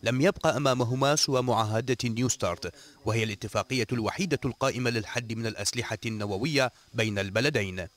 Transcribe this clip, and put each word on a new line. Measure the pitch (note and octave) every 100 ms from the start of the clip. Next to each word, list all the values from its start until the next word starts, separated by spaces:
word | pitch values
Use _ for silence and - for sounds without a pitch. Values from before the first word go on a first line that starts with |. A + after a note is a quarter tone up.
لم | A2 B2+
يبقى | E3 G3+ D#3+ A#2+
أمامهما | C#3 B2+ A#2 C3 C3+ D3
سوى | - C3
معاهدة | B2+ A2+ A2 A2 B2 B2
نيو | B2 A2+ B2+
ستارت، | - G2 F2 F2+ - - -
وهي | - A2+
الاتفاقية | A2 G2+ G#2+ A2 G2 B2+ A2+
الوحيدة | A#2+ G#2 - F#3 C#3
القائمة | C3+ A2+ C3 A#2+ B2
للحد | A#2 G#2 B2 A#2
من | A2+ A2+
الأسلحة | G#2 G2+ A#2+ A2+ G#2+ A#2
النووية | A2 G#2 F#2+ C3+ C#3+ B2+ - _
بين | A#2 A2 G2+
البلدين. | G2 G2+ C#3 C3+ G2 F#2 E2+